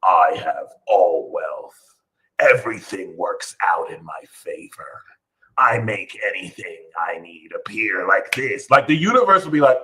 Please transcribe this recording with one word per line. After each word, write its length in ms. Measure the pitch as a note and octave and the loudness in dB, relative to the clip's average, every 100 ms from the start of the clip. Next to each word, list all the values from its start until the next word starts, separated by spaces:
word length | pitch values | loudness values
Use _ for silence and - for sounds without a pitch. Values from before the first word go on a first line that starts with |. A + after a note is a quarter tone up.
I 340 | F#2 F2+ F2+ G2 | 4 4 4 2
have 240 | - - - - - | -6 -8 -10 -18 0
all 440 | G2+ F2+ E2 - | 2 4 2 -4
wealth. 460 | - - - - _ _ _ _ _ _ _ | -8 -8 -10 -16 _ _ _ _ _ _ _
Everything 800 | B2 B2+ A#2 G#2+ - G2 F2+ E2 | 4 4 0 -10 -10 -12 -12 -8
works 400 | F2 - - - - | -6 -6 -10 -6 -2
out 240 | E2+ - | -2 -4
in 140 | E3 | -12
my 160 | D#3+ - - | -16 -16 -18
favor. 760 | - - - - - - - _ _ _ _ _ - | -20 -14 -14 -14 -20 -20 -20 _ _ _ _ _ 0
I 200 | B2 A2+ | 0 2
make 400 | A2+ G2+ G2 - G#2 | -2 -6 -8 -8 -6
anything 560 | G2 F#2 - F2+ E2 - E2 | -6 -12 -16 -16 -16 -16 -8
I 200 | E2 - | -8 -8
need 320 | E2+ E2+ D#2+ | -12 -20 -14
appear 520 | E2+ E2+ G#2 A2 F#2+ F2+ | -14 -12 -6 -4 -4 0
like 240 | F#2+ - | 0 0
this. 380 | - C3 G#2 - | -6 -4 -6 4
Like, 160 | C3+ C#3 | 4 4
the 80 | |
universe 500 | D#3 F3 B3+ A#3+ F#3+ | 0 2 2 6 4
will 80 | E3+ | 4
be 80 | D3+ | 4
like 180 | C#3+ B2+ | 4 4